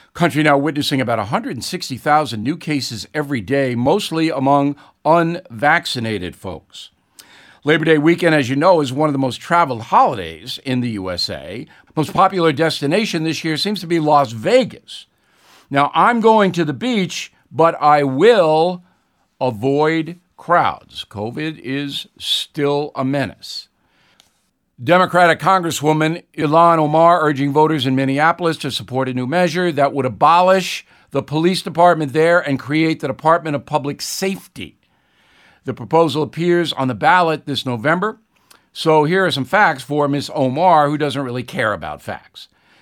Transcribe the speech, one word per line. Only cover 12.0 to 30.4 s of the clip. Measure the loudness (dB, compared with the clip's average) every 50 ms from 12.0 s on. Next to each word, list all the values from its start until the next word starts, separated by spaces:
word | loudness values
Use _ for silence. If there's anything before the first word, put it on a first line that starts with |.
| -4 -2
popular | 2 2 2 2 2 2 0 0
destination | 2 2 0 -2 -2 -2 -2 -2 0 0 -2 -2 -4 -4
this | -4 -4 -4 -4 -6
year | -6 -4
seems | -4 -4 -4 -4 -6
to | -4
be | -4 -2 -2
Las | 2 2 2 2 2 0
Vegas. | -4 -6 -2 2 2 2 2 0 -6 -16 _ -20 -20 -20 -20 _ _ _ _ _ _ _ _ _ _ _ _ _
Now, | 0 0 0 2 2
I'm | 2 2 2 2 4
going | 4 4 4 6 4 2
to | 2 -2 -4
the | -4
beach, | -4 -6 -4 -4 -2 -2 -4 -4 -6 -10 -12 -14 _ _ _ _
but | 0 2 2 2 2 2
I | 4 4 4 4
will | 2 0 0 4 4 6 6 6 4 4 4 2 2 0 -2 -6 -12 _ _ _ _ _ _ _ _ _ _ _
avoid | -4 -4 -4 -2 -2 0 2 2 2 2 0 -2 -4 -6 -10 -16 _ _ _
crowds. | -16 -2 2 2 2 2 2 -2 -6 -12 _ -18 -18 -16 -12
covid | -10 -8 -8 -8 -8 -8 -8 -8 -10 -10
is | -10 -8 -6 -6 -6 -8 -10 -12 -14 -14 _ _
still | -8 -6 -6 -6 -6 -8 _ -2 -2 0 0 -2 -4 -6 -6
a | -4 -4
menace. | -2 -2 -2 -4 -4 -8 _ -18 -16 -16 -16 -16 _ _ _ _ _ _ _ _ _ _ _ _ _ _ _ _ _ _ _ _ _ _ -8
Democratic | 0 2 4 4 4 4 4 4 4 4 4 2
Congresswoman | 2 2 2 2 0 -2 -4 -2 0 0 2 2 0 -2 -2 -6 -10 _ _
Ilhan | -4 -2 2 4 6 6 6 4 4
Omar | 2 2 2 4 6 6 4 4
urging | 2 0 0 0 -2 0
voters | 2 2 2 2 2 0 0
in | 0 0
Minneapolis | 0 0 0 0 2 2 0 0 0 -2 -4 -4
to | -4 -6 -8
support | -8 -8 -10 -6 -6 -4 -4 -4
a | -4
new | -6 -6 -2
measure | 0 0 0 0 0 -2 -2 -2
that | 0 0 0 0
would | 0 -2 -4
abolish | -4 0 2 4 4 6 6